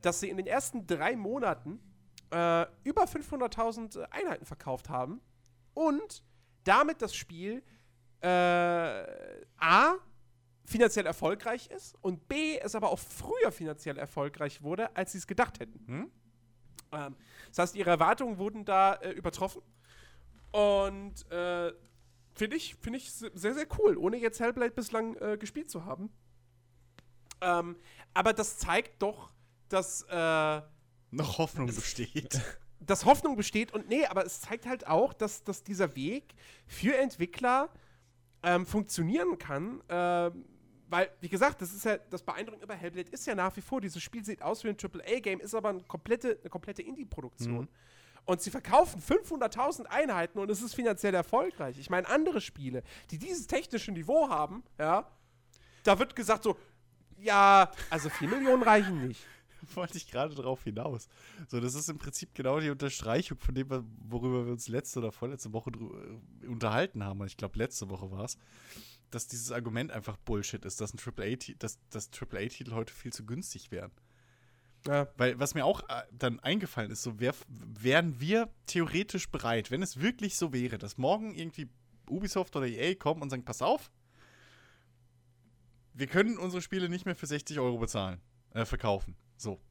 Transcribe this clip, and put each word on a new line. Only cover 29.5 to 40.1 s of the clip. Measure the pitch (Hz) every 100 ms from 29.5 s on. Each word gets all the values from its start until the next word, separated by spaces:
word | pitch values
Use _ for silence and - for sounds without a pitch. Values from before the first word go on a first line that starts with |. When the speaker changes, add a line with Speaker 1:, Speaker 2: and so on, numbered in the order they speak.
| _ -
Speaker 1:
dass, | 190 185 - -
äh, | 175 165 160 156 151 151 - _ _ _
Speaker 2:
Noch | 127 151 -
Hoffnung | 160 - 123
besteht. | 110 - - 117 - - 135 - -
Speaker 1:
<laughs> | - -
dass | - 196 214
Hoffnung | 285 311 240
besteht | 202 214 233
und | 214 185
nee, | 254 294
aber | 196 180
es | -
zeigt | - 233 247
halt | 254 -
auch, | 160 233
dass, | - 180 - -
dass | 190
dieser | - 190 180 135
Weg | 139 254 - - - - -
für | - 196 262
Entwickler, | 269 - 175 - 247 262 311 - - - _ _ _ _
ähm, | 175 175 185
funktionieren | 208 208 - 165 277 359 -
kann, | - 143 185 247 -
ähm, | 175 175